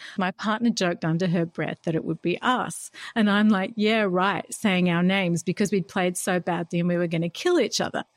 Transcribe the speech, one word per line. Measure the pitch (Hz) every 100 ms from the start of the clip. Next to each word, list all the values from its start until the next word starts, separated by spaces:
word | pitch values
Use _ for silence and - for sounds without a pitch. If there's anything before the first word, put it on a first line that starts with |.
| - -
my | 185
partner | - 214 220 233
joked | 226 180 175
under | 165 165 185
her | 175 165
breath | - 156 -
that | 175
it | 160
would | - 160
be | 170 -
us. | 240 247 - - - - -
And | 233 208
I'm | 202 214
like, | 190 190
"Yeah, | - 214 220
right," | 202 180 190 180 -
saying | - 208 180 180
our | 170
names | 180 196 175 170
because | - - 202
we'd | 202 -
played | 196 180 180
so | - 180
badly | 180 170 170 175
and | 175
we | 175
were | 175
gonna | 170 170
kill | - 359 349
each | 226 -
other. | - - -